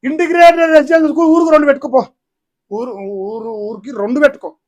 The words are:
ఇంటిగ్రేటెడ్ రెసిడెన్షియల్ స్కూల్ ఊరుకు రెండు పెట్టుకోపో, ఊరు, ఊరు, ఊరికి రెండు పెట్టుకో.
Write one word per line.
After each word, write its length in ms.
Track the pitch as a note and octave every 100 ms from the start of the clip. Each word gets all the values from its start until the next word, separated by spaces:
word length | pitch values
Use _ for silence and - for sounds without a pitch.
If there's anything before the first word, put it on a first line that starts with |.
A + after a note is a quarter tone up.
ఇంటిగ్రేటెడ్ 540 | C4 D#4 E4+ F4 E4+ E4+
రెసిడెన్షియల్ 520 | E4 D#4 D4 E4 D#4
స్కూల్ 180 | B3+ E4
ఊరుకు 220 | E4 E4
రెండు 160 | D#4 D4
పెట్టుకోపో, 400 | C#4 C#4+ B3+ - _ _ _ _ _ _
ఊరు, 200 | G#3 B3 G3+
ఊరు, 480 | G3 G3+ F#3+ A3+ A3+
ఊరికి 480 | A3 G#3 A3 G#3 A#3+
రెండు 220 | G3+ B3+
పెట్టుకో. 360 | D4 C4+ - _